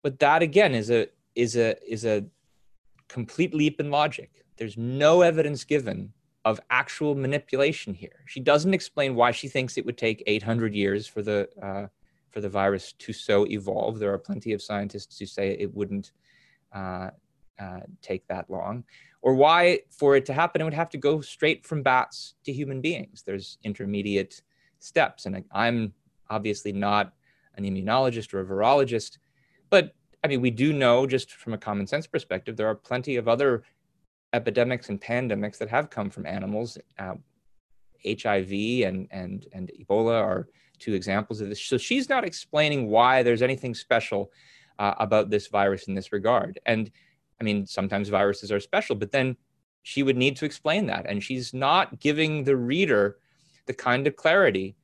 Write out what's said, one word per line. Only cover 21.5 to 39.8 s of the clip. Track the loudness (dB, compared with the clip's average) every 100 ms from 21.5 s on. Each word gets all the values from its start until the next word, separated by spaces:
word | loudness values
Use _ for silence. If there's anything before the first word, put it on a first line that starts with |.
| 0
from | -4 -2
bats | 2 2 0 -8 -18 _
to | -10
human | -8 -6 -4
beings. | -4 -4 -10 -14
There's | -10 -8 -10 -12
intermediate | -10 -8 -6 -4 -2 -2 -2 -10 _ _ _ _
steps. | -4 0 0 -2 -10
And | -10
I, | -6
I'm | -2 0 0 -4 -10 _ _ _
obviously | -6 -4 -4 -6
not | -2 0 0 0 _ _ _ _ -10
an |
immunologist | -6 -6 0 0 0 -2 -8
or | -8
a |
virologist, | -4 0 4 4 2 -2 -6 -18 _ _ _ _ _
but, | 2 2 _ _ _
I | -2
mean, | 0
we | 0
do | 0 0
know | 4 4 4 4
just | 0 -4
from | -14 -10
a | -8
common | -4 -4 -4
sense | -4 -4
perspective, | -8 -4 -6 -6 -4
there | -4
are |
plenty | -4 -6 -6 -4 -2
of | 0
other | 2 2 2 _ _ _ _ _ _ _
epidemics | -2 0 0 0 -2 -6
and | -10
pandemics | -4 -2 -2 -2 -4 -6
that | -2
have | -2 -2
come | -6 -8
from | -8
animals. | -8 -6 -4 -4 -6 -12 _ -12
Uh, | -10 -10 _ _ _ _ _ _ _ _
H | -8 -4
I | 0 0
V | 0 -4 -2 0
and, | 0 -2 -8
and, | -10 -10 -10 -12
and | -14 -14
Ebola | -14